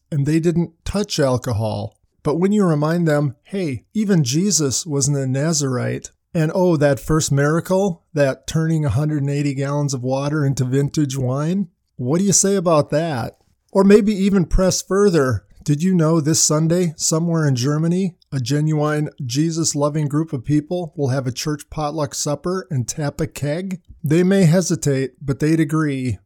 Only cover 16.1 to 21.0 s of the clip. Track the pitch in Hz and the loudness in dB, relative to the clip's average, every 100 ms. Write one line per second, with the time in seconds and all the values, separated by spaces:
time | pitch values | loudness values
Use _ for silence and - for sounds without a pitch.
16.1 | 165 143 156 - 151 160 175 175 151 - | 2 2 2 2 2 2 0 0 -4 -4
17.1 | 160 170 165 151 123 135 151 165 180 190 | -2 -2 0 0 0 0 0 0 0 -2
18.1 | - - 139 117 147 156 151 151 151 151 | -6 -10 -6 -2 0 0 0 0 -2 -4
19.1 | - 127 131 165 160 156 147 147 151 147 | -6 -6 -2 -2 0 -2 0 -2 -2 -2
20.1 | 147 160 135 - 151 151 180 170 - | -2 -4 -6 0 0 0 -8 -8 -4